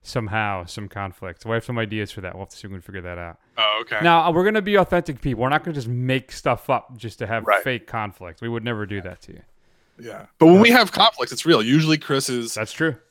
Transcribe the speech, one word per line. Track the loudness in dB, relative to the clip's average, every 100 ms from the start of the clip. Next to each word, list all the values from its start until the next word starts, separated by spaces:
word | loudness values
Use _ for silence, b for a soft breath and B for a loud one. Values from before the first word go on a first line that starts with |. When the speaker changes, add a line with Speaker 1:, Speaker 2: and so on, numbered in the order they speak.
Speaker 1:
somehow | -6 -6 -4 -2 -2 -4 -8
some | -14 -12
conflict. | -10 -10 -10 -14 -12
So | -6
I |
have | -4
some | -4 -6
ideas | -4 -6 -8
for | -10
that. | -12
We'll | -12 -16
have |
to | -16
see | -16
if |
we | -16
can |
figure | -14 -14
that | -12 -12
out. | -14 -16 _ -2
Speaker 2:
Oh, | -2 -2
okay. | -4 0
Speaker 1:
Now, | 4 4 2
we're | 2
gonna | 0 0
be | 2 2
authentic | 2 -2 -2 -6
people. | -6 -2
We're | -2
not | -2
gonna | -2 -8
just | -6
make | -4 -2 -2 -4
stuff | -6 -2 -2 -2
up | -4 -4 -14
just | -14 -10
to | -6
have | -4 0
Speaker 2:
Right. | 0
Speaker 1:
fake | 0 -6 -6
conflict. | -8 -8 -10 -18 -10
We | -6
would | -6 -4
never | -6 -6
do | -8
that | -10 -16
to | -20
you. | -20 _ _ _ _ _ _
Speaker 2:
Yeah. | -16 -16 -18 _
But | 10
when | 10
we | 8
Speaker 1:
Uh, | 6
Speaker 2:
have | 4
conflicts, | 2 2 2 -8
it's | -4 2
real. | 2
Usually | 4 2 4 0
Chris | 0 -2 -2
is | -6 -6 -8
Speaker 1:
That's | -8
true. | -2 -4 -4 _